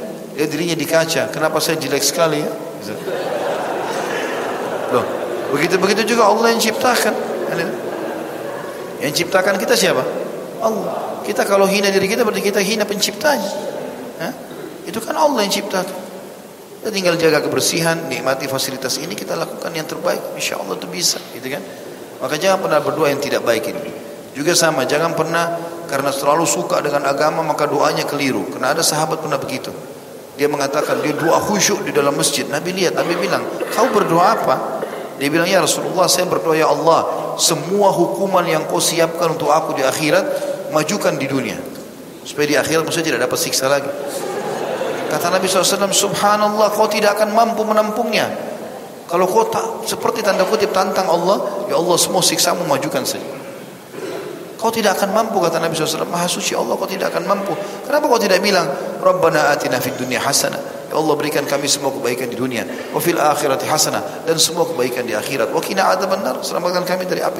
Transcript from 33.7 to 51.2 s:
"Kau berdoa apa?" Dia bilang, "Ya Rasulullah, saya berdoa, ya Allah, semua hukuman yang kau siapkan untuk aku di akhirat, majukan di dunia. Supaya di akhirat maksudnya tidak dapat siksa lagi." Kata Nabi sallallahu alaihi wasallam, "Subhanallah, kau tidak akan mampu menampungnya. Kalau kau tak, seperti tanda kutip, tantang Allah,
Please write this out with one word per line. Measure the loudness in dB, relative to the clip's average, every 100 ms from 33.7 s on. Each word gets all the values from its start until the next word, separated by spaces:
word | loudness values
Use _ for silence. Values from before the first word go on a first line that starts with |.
| 2
"Kau | 2
berdoa | 4 4 4 4 4
apa?" | 2 0 0 -6 -6 -8 -10 -4
Dia | 0
bilang, | 2
"Ya | 4 4
Rasulullah, | 4 0 0 2 4
saya | 4 2
berdoa, | 2 2 4
ya | 4
Allah, | 4 6 6 4 -2 -4 0
semua | 0 0 0 4 4
hukuman | 4 2 2 2 2 4
yang | 2 0
kau | 0
siapkan | 0 2 2 2 0 0
untuk | 4
aku | 4 2 2
di |
akhirat, | 0 2 4 4 2 -2 -4 -6 -2
majukan | 0 0 0 0 0
di | 0
dunia. | -2 -2 -4 -8 -12 -14 -16 -16 -16
Supaya | -10 -2 2
di | 2
akhirat | 2 2 2
maksudnya | 0 0
tidak | 2 2
dapat | 0
siksa | 0 0 2
lagi." | 2 0 -6 -6 -6 -6 -4 -4 -4 -4 -4 -4 -4 -2
Kata | 0 2
Nabi | 2 2
sallallahu | 2 2
alaihi | 2
wasallam, | 2 2 0
"Subhanallah, | 2 2 4 2 4 2
kau | 4 2
tidak | 4 2 4
akan | 2 4
mampu | 2 2 2
menampungnya. | 2 2 0 0 2 0 -2 -8 -10 -10 -12 -14 -16 -2
Kalau | 2 4
kau | 4
tak, | 2 0 -2 -6 -6
seperti | -2 -2 0
tanda | 0 2 2
kutip, | 2 2
tantang | 2 0 0 2
Allah, | 2